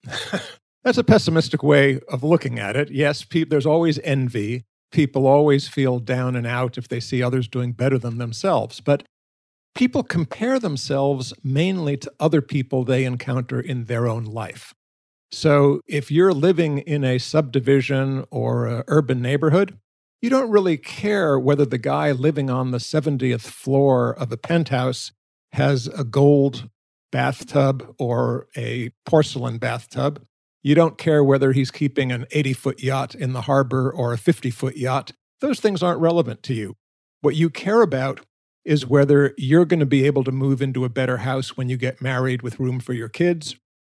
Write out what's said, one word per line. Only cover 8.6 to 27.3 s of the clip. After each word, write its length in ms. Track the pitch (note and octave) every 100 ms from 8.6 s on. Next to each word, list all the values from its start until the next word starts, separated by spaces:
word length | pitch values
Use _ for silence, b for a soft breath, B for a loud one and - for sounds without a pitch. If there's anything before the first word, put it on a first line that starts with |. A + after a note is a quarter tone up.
| A2 -
But 200 | - C#3+ - _ _ _ _ _ _ -
people 280 | B3+ C#4
compare 560 | - E3 D#3 - A#3 C4
themselves 720 | G#3+ C#3 - C#3 C#3 C#3 B2 -
mainly 540 | C3+ C3+ F3+ F#3+ D3+ C#3+
to 160 | - -
other 220 | D#3 D3+
people 420 | - C#3+ B2+ C3+
they 220 | B2+ C3 C3
encounter 560 | B2 - B2+ B2 B2+
in 240 | A#2+ B2+ A2+
their 200 | A#2 A#2+
own 180 | A2+ G#2+
life. 480 | A2+ G2 - - - _ _ _ _ _
So 480 | - D#3 C#3+ C#3+ C#3+ -
if 240 | D3+ -
you're 200 | D3 F#3+
living 460 | D#3 E3+ E3+ D#3+ C#3+
in 260 | - D3
a 140 | C3+ B2+
subdivision 1080 | - D#3 C#3+ C3 B2+ C#3 C3 C#3 C3+ C3+ -
or 380 | A#2+ A#2+ A#2+ A#2
a 160 | A#2 -
urban 320 | D3+ C3+ B2+
neighborhood, 600 | B2 C#3+ D#3 E3 A#3+ - _ _ _ -
you 80 | A#3
don't 220 | C4 B3
really 260 | G#3 F#3+ D3+
care 640 | - - G#3 G#3 E3 C#3
whether 260 | B2+ C#3+ C#3
the 140 | B2
guy 320 | B2+ C#3+ D3+
living 400 | C3 C#3+ D3+ C3+
on 180 | B2+ B2+
the 100 | B2
seventieth 640 | - D#3 D3+ C#3 C3 A#2+
floor 720 | - - - C#3 C#3 B2+ A#2+
of 180 | - A#2+
a 60 | A#2
penthouse 720 | - E3+ D3+ C3 B2+ B2 - _ _ _ _
has 340 | - C#3 C3+ A#2
a 160 | -
gold 640 | B2+ C3+ C#3+ D3 C#3 C#3 - _ _ _ _
bathtub 840 | C3 B2+